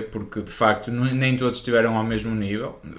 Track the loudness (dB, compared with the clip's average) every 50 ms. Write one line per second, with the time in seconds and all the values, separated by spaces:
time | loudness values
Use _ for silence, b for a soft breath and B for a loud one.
0 | 0 -2 -6 -8 -8 -8 -6 -8 -8 -6 0 2 4 4 4 2 -2 -4 -2 0
1 | 0 2 2 2 2 2 2 2 2 0 0 -2 0 2 4 4 4 4 2 2
2 | 0 0 0 -2 -2 -2 -2 -2 0 -2 -2 -4 -4 -6 -10 -12 -14 -14 -14